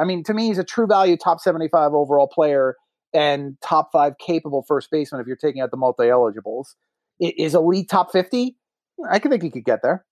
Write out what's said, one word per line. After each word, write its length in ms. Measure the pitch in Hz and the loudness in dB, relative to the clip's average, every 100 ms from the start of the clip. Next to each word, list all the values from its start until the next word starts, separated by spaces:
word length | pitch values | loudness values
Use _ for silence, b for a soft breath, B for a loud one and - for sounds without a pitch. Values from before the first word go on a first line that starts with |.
I 40 | |
mean, 200 | 180 180 | -2 -2
to 80 | 160 | -4
me, 140 | 214 226 | -2 -2
he's 120 | 190 | -2
a 60 | |
true 220 | 180 - 226 | -4 -2 2
value 320 | 202 190 175 | 4 4 2
top 220 | - 165 | 2 0
seventy-five 520 | - 165 160 170 147 | 0 -2 0 2 2
overall 340 | 147 143 143 139 | 2 2 2 2
player 500 | - 151 139 131 127 _ _ _ | 2 2 2 0 -2 _ _ _
and 420 | 160 147 143 139 139 | 0 0 0 -6 -10
top 280 | - 160 160 | -2 0 2
five 260 | 160 147 139 | 2 2 -2
capable 440 | - 165 151 139 131 | -4 -4 -2 -6 -2
first 240 | 143 - | -4 -2
baseman 300 | 156 147 139 | -4 -4 -8
if 60 | 123 | -10
you're 100 | 131 | -6
taking 260 | 151 135 | -4 -4
out 80 | 127 | -6
the 60 | 135 | -2
multi-eligibles. 1000 | 131 123 120 123 117 107 104 113 135 _ _ _ _ - | -2 2 2 4 2 -2 -10 -12 -12 _ _ _ _ -6
I, 100 | 170 - | -6 -4
is 160 | 156 | 0
elite 340 | 165 160 190 185 | 2 2 0 0
top 240 | 196 - | 0 0
fifty? 440 | 190 180 247 254 247 _ _ _ - 320 | 0 0 -2 -4 -8 _ _ _ -14 -2
I 100 | 196 | 0
can 120 | 277 | 0
think 120 | 240 | -2
he 80 | 165 | -2
could 140 | 127 | -6
get 160 | 113 113 | -2 0
there. 220 | 123 185 _ | 0 -2 _